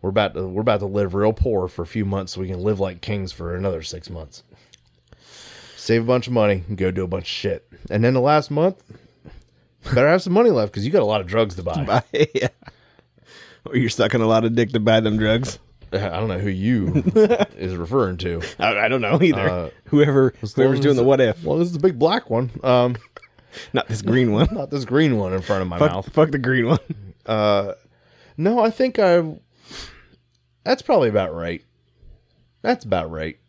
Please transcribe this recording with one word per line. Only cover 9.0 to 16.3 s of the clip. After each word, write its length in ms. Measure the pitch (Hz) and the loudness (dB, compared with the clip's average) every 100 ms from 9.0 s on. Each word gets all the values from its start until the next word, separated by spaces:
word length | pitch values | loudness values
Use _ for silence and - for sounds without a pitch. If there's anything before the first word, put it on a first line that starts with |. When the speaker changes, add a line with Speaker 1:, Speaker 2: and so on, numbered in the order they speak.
| _ _ - - _ _ _ _ - | _ _ -20 -20 _ _ _ _ -2
Speaker 1:
better 140 | 120 139 | 2 4
have 140 | 180 | 2
some 100 | 180 | 2
money 180 | 185 240 | 2 4
left 220 | 143 104 | 4 0
'cause 120 | - | -4
you 60 | 107 | 0
got 120 | 185 | 0
a 40 | 107 | 2
lot 140 | 107 | 0
of 60 | 90 | 0
drugs 280 | 107 110 | 0 0
to 80 | 90 | -2
buy. 220 | 85 82 | -6 -4
Speaker 2:
<laughs> 0 | |
Buy, 180 | 71 117 - - 151 | 0 -2 0 0 0
yeah. 140 | - 123 _ - _ _ _ _ _ _ - - - | 0 -4 _ -20 _ _ _ _ _ _ -20 -20 -20
Or 120 | - 123 | -4 -2
you're 140 | 117 | -2
sucking 300 | - 110 123 | 0 0 2
a 60 | 110 | 2
lot 180 | 110 | 2
of 100 | 113 | 2
dick 160 | 117 117 | 0 0
to 100 | 113 | 0
buy 180 | 107 110 | 2 2
them 160 | 110 107 | 2 0
drugs. 420 | 107 117 131 - _ _ - | 2 0 -2 -10 _ _ -8
Speaker 1:
I 60 | 95 98 85 | -6 -4 -4
don't 80 | |
know 100 | 110 | -4